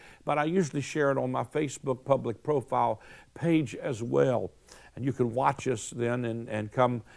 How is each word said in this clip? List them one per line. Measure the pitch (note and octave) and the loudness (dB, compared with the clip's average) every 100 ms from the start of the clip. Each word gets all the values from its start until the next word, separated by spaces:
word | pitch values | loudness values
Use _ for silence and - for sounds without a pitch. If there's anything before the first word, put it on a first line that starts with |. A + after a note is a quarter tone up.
| - - | -20 -10
but | - D3 | -2 0
I | |
usually | D#3 F#3 D3 C#3+ | 2 2 0 -2
share | C3+ D#3 C#3 | -4 0 2
it | C3+ | 2
on | B2+ | 0
my | B2+ | -2
Facebook | A#2+ D3+ D3+ - C#3 A#2+ | -2 -2 -4 -4 -4 -2
public | - C3+ B2 G#2+ | 2 2 0 -4
profile | - D3 - B2+ A#2 A2 - - - | -2 -2 0 0 2 0 -8 -20 -20
page | - E3 D#3+ B2+ | -4 2 2 2
as | - D#3+ A2+ | -4 -6 -4
well. | A#2 C#3 C3+ A2+ G2 - - - - | 0 4 4 2 -2 -10 -20 -20 -18
And | - | -6
you | C3+ | -4
can | C3 A#2+ | 0 0
watch | A#2 C#3 C#3 C3+ | 2 2 2 -2
us | A#2 - | -4 -6
then | C3+ A#2+ B2 | -4 -2 -2
and, | A#2 A#2 A#2 | -2 -4 -6
and | G#2+ G#2+ | -6 -2
come | C3 B2 A#2+ - | 2 4 2 -6